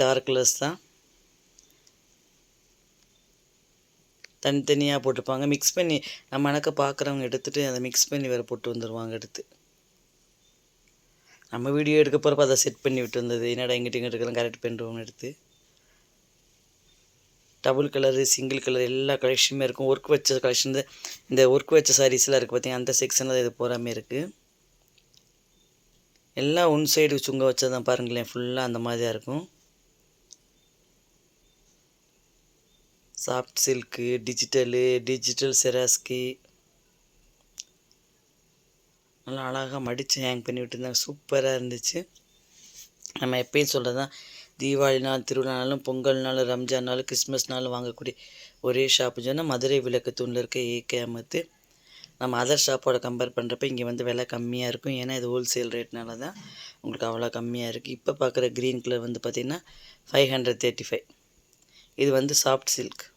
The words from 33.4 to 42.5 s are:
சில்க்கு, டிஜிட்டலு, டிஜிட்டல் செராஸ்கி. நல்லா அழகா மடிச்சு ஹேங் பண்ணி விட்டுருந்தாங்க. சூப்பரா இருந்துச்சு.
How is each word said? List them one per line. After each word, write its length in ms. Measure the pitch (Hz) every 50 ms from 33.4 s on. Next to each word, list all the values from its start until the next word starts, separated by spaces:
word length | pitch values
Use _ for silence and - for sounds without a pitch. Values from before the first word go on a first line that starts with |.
| 123 - - - -
சில்க்கு, 420 | 135 131 123 117 - - - 120 120 123 123 110
டிஜிட்டலு, 600 | 123 123 123 131 - - 135 127 120 120 127 127 127 127 123 117 123
டிஜிட்டல் 460 | 131 123 - - 123 - 139 135 123 - -
செராஸ்கி. 600 | 131 123 127 127 120 - - - - 127 127 127 127 131 - _ _ _ _ _ _ _ _ _ _ _ _ _ _ _ _ _ _ _ _ _ _ _ - - - _ _ _ _ _ _ _ _ _ _ _ _ _ _ _ _ _ _ _ _ _ _ _ _ _ _ _ _ _ _ _
நல்லா 160 | 127 131 135 131 127
அழகா 300 | 131 135 135 131 135 139 131 120
மடிச்சு 300 | 123 127 139 - - 139 131
ஹேங் 180 | 127 127 123 117
பண்ணி 160 | - 123 123 123
விட்டுருந்தாங்க. 380 | 120 - 120 127 127 120 - -
சூப்பரா 480 | - 143 143 _ - 143 139 131 135 131 127
இருந்துச்சு. 400 | 127 123 123 120 - - - 165 180 - _ - _ _ _ _ _ _